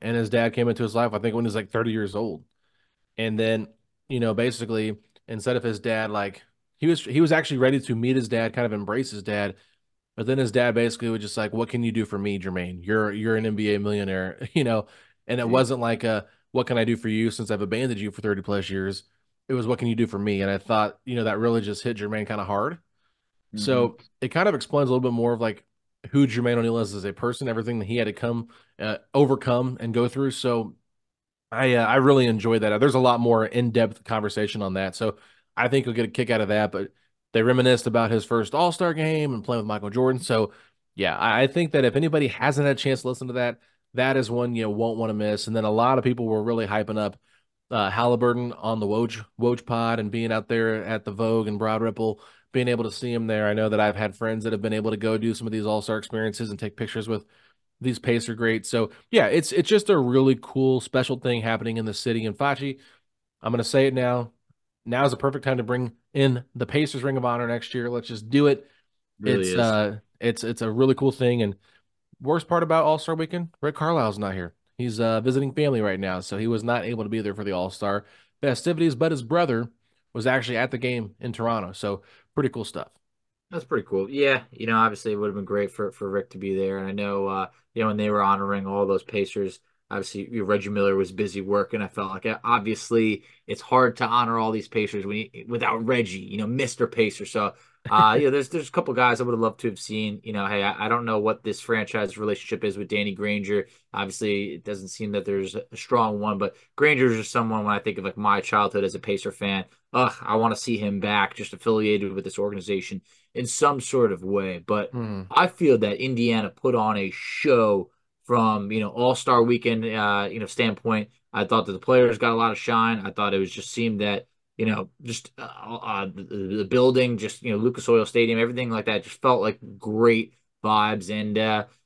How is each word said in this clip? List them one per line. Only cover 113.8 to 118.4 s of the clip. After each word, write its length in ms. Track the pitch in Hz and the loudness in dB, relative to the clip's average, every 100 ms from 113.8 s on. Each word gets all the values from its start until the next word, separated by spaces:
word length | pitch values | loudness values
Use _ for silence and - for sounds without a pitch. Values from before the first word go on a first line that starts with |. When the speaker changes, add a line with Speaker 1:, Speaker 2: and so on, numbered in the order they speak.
Speaker 2:
sort 300 | - 131 117 | 0 2 2
of 140 | 92 | 2
way. 340 | 92 98 95 90 | -2 -2 -2 -4
But 320 | 85 104 101 | -2 -2 -2
Speaker 1:
Hmm. 320 | 127 113 98 95 | -4 -6 -6 -2
Speaker 2:
I 160 | - 180 | 2 2
feel 320 | - 160 120 | 4 4 6
that 240 | 104 101 | 4 0
Indiana 480 | 131 120 117 113 101 | -2 0 2 2 -2
put 240 | - 131 | -2 0
on 240 | 120 107 104 | 2 2 0
a 140 | 98 | -4
show 800 | - - - 151 123 110 101 90 _ _ _ - | -6 -10 -2 4 6 6 2 -2 _ _ _ -2
from, 460 | 120 | 2